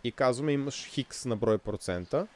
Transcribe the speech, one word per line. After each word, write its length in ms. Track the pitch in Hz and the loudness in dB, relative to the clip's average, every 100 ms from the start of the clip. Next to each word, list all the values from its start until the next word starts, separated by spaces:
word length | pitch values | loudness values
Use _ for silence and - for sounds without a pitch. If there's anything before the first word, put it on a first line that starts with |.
и 80 | 120 | -4
казваме: 400 | - 127 123 151 | 2 2 2 2
„Имаш 340 | 143 139 - - | 0 -2 -6 -6
хикс 360 | - - - | -4 -4 -6
на 120 | 127 110 | -4 2
брой 220 | 110 107 | 4 4
процента“, 680 | - 101 - 90 90 147 214 | 2 -4 -4 -4 -2 -2 -2